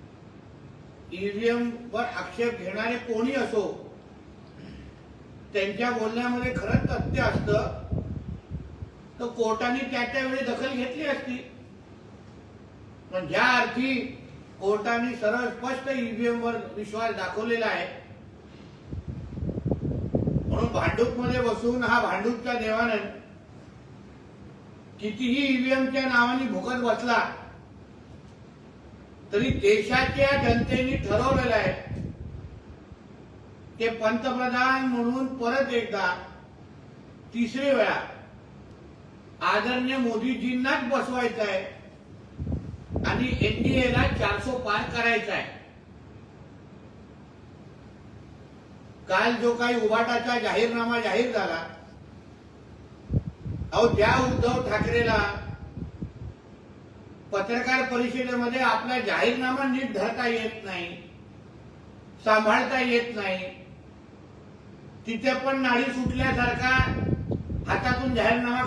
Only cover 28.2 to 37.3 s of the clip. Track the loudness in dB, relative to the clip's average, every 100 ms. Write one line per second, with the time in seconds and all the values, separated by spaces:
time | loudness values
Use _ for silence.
28.2 | -20 -20 -20 -20 -20 -20 -20 -20 -20 -20
29.2 | -2 2 2 4 6 6 4 2 2 4
30.2 | 4 6 4 4 2 2 2 0 0 2
31.2 | 4 4 4 2 2 -2 -6 -8 -8 -10
32.2 | -12 -12 -14 -16 -18 -20 -20 -20 -20 -20
33.2 | -20 -20 -20 -20 -20 -4 -2 0 0 0
34.2 | 0 0 0 2 4 4 2 2 2 0
35.2 | -2 -2 0 2 2 0 0 0 0 -2
36.2 | -6 -16 -20 -20 -20 -20 -20 -20 -20 -20
37.2 | -8